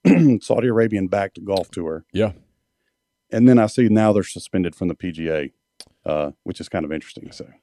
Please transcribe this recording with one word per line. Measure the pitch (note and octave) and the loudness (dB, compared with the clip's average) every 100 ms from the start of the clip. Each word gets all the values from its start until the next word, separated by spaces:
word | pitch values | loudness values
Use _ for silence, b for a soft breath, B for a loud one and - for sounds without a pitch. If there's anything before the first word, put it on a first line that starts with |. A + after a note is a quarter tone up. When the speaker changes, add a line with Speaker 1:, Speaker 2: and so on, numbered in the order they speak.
Speaker 1:
<clears throat> | F#3 F3+ D#3 A2+ | 2 4 4 2
Saudi | - A2+ B2 | 0 -2 0
Arabian-backed | A2+ A2+ G#2 F#2+ G2+ G2 - | 0 0 0 -2 -2 -4 -8
golf | G2 F#2+ F2 | -4 -4 -4
tour. | - E2 D#2+ - | -8 -8 -10 -8
Speaker 2:
Yeah. | F#2 G#2+ F2+ _ _ _ _ _ _ _ _ _ | -2 -2 -4 _ _ _ _ _ _ _ _ _
Speaker 1:
And | - B2 | 4 6
then | B2 | 6
I | G#2+ | 4
see | - A2+ | 2 2
now | G#2+ A2 | 4 4
they're | G2+ | 2
suspended | F#2 - - F#2+ F2 | -2 -8 -8 -4 -4
from | - F2+ | -4 -6
the | D#2+ | -6
P | F#2 | -10
G | D#2+ E2 | -8 -4
A, | D#2 C#2+ - _ - - _ | -4 -6 -12 _ -20 -20 _
uh, | - D2+ D2 - | -6 -4 -4 -8
which | - F2+ | -14 -14
is | E2 | -10
kind | F#2+ | -8
of | D2+ | -6
interesting. | D2+ - - - | -8 -12 -18 -20
So | - - _ | -20 -20 _